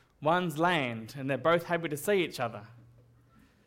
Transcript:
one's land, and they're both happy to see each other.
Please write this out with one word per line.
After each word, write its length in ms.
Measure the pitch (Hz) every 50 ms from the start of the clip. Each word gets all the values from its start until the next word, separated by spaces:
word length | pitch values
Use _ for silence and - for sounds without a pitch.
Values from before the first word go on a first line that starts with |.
| _ _ _ -
one's 360 | - 147 165 180 180 175 147 147
land, 580 | 165 175 180 165 135 123 117 110 117 113 - 143
and 100 | 135 135
they're 80 | 139 127
both 260 | - 160 170 175 170
happy 260 | - 175 170 165 165
to 80 | 151 143
see 260 | - - 208 196 170
each 160 | 143 - -
other. 220 | 131 117 113 107 104 - - - - - - - - _ _ _ _ _ _ - - _ _ _ _